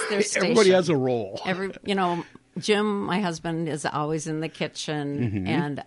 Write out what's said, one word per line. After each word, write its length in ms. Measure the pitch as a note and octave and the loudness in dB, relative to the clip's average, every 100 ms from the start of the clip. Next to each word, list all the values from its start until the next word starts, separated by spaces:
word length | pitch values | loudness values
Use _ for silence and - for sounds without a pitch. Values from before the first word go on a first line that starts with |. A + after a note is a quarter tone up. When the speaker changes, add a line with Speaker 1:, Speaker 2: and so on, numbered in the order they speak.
| - | 2
Speaker 1:
their 100 | G#3 | 0
Speaker 2:
<laughs> 160 | G#3 G#3 | 0 2
Everybody 200 | F#3 A#3+ | 2 6
Speaker 1:
station. 180 | G3 | 8
Speaker 2:
has 160 | F#3 D#3+ | 6 4
a 60 | D3 | 2
role. 440 | C3 A#2+ G2 G#2+ - | 2 0 -2 -6 -4
Speaker 1:
Every, 260 | F#3 F#3+ - - | -4 -4 -8 -4
you 100 | G3 | 0
know, 300 | F3+ F3 - - _ - | 0 -2 -6 -14 _ -8
Jim, 440 | - G#3 G#3+ G3+ G3+ | 0 2 2 0 -2
my 140 | F3+ | 0
husband, 480 | F#3 E3 E3+ E3 E3 | -2 -4 -4 -4 -2
is 180 | C#3+ - | -2 -4
always 420 | C#3+ D3+ D#3+ D#3 | -2 -2 -2 -4
in 120 | D#3 | -4
the 100 | D#3+ | -6
kitchen, 680 | - D#3 - - D3+ C#3+ C#3+ | -6 -8 -6 -6 -4 -4 -2
Speaker 2:
Mm-hmm. 280 | A#2+ G2+ F#2 | -2 -2 -2
Speaker 1:
and 360 | - D3 C#3 | 0 -2 -4